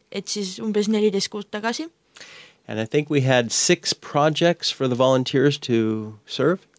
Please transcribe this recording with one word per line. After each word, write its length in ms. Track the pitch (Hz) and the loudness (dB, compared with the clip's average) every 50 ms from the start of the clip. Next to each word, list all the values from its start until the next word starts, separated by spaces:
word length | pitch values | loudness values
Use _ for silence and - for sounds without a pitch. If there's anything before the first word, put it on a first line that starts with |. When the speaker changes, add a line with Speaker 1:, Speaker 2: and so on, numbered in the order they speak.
| _ _ | _ _
Speaker 1:
et 160 | - 202 196 | -12 -10 -8
siis 280 | - - 208 196 185 190 226 | -6 -6 -6 -6 -8 -8 -6
umbes 280 | 226 220 202 208 208 | -6 -2 -2 0 0
neliteist 420 | 214 220 208 214 214 190 196 - - | 2 2 2 2 2 2 0 -2 -4
kuud 200 | - 208 196 - | -6 -12 -12 -10
tagasi. 380 | - 208 214 233 233 - 320 330 - _ _ _ _ - - - - - - - _ _ _ | -10 -6 -4 -4 -4 -4 -8 -12 -14 _ _ _ _ -20 -20 -20 -20 -20 -20 -20 _ _ _
Speaker 2:
And 120 | - 110 110 | -8 -6 -4
I 60 | 113 | -4
think 240 | - - 151 143 151 | 0 0 -2 0 2
we 120 | 151 139 | 0 2
had 300 | 127 131 127 123 117 110 | 4 4 4 4 2 0
six 420 | - - - - 175 170 - - - | -2 -2 0 0 0 0 -2 -6 -8
projects 800 | - - - - 143 147 160 147 - 170 170 170 - - - | -8 -10 -4 0 2 2 2 2 2 2 2 0 0 -4 -8
for 160 | - - 135 | -4 -2 -2
the 80 | 127 123 | -2 2
volunteers 600 | 120 131 131 131 131 127 - - 131 139 143 143 143 - | 2 4 4 4 2 2 0 2 2 2 2 2 0 -2
to 500 | - 117 113 110 110 110 110 107 110 110 104 _ | 0 2 2 2 0 -2 -4 -6 -10 -14 -18 _
serve. 340 | - - - 131 160 185 - - _ _ | -10 -4 0 0 0 0 -2 -6 _ _